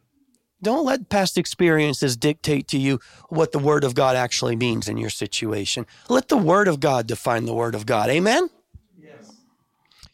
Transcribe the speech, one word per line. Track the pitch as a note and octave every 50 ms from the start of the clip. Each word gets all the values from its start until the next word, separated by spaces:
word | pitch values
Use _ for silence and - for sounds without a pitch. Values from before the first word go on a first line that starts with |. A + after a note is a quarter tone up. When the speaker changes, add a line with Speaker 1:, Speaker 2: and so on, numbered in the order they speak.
| _ _ _ _ _ _ _ _ _ _ _ _
Speaker 1:
Don't | F3+ G#3 A#3+ D#4+ D#4
let | C4 C4+ C4 G#3 -
past | G3+ G3+ F#3+ - -
experiences | F#3 E3+ - - - F3+ E3+ D#3+ D#3 D3+ D3 C3 - D3 C3+ A#2+
dictate | A2+ C3 D3 C#3+ - - D#3 D3 C3+ - -
to | - C3+
you | C3+ C#3 C3+ A#2+ - - - - - _
what | E3 D#3 D#3+ D#3
the | - D3
Word | C#3 D3 D3+ D3
of | C#3 B2+ A#2+
God | C#3 C#3 C3 B2+
actually | B2+ B2 A#2 - - B2+ B2 A#2
means | A2+ B2 A#2+ A2+ A2 G#2
in | G#2+ A2
your | A2+ A2 G#2+
situation. | - - G#2+ - - - A#2 G#2+ G#2+ G#2 G2+ - - - A2+ - - - - -
Let | A#3+ - B3+ -
the | D#4
Word | A#3+ E3+ D3+ F3+ G3+ G#3 F#3
of | D3+ C#3
God | C#3+ D3 C3+ B2 A2+ A2+
define | A2+ - - C3 A#2 A2+ A#2
the | A#2 A2+
Word | A2+ A#2 A#2 A2
of | G#2+ A2
God. | A#2 B2 G#2+ G#2+ A2+
Amen? | C3+ E3 F#3 G#3+ A#3+ E4 F#4 E4 - _ _ _ _ - _ _ _
Speaker 2:
Yes. | - D3+ D3+ - - G#3+ - - _ _ _ _ _ _ _ _ _ _ _ _ _ - _